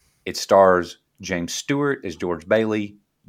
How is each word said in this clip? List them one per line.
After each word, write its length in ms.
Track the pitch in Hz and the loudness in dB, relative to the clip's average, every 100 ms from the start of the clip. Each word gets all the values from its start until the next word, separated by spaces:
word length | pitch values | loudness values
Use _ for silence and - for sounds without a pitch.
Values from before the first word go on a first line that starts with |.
| _ _ | _ _
It 120 | - - | -12 -10
stars 640 | - 98 95 90 85 - _ _ | 2 6 6 4 0 -10 _ _
James 320 | 92 90 85 | -8 -6 -6
Stewart 520 | - - 143 143 135 | -10 -4 -2 -2 -4
as 100 | 98 78 | -8 -8
George 300 | 90 82 87 | -6 -6 0
Bailey, 500 | 110 110 107 104 104 _ _ | 0 0 -2 -6 -12 _ _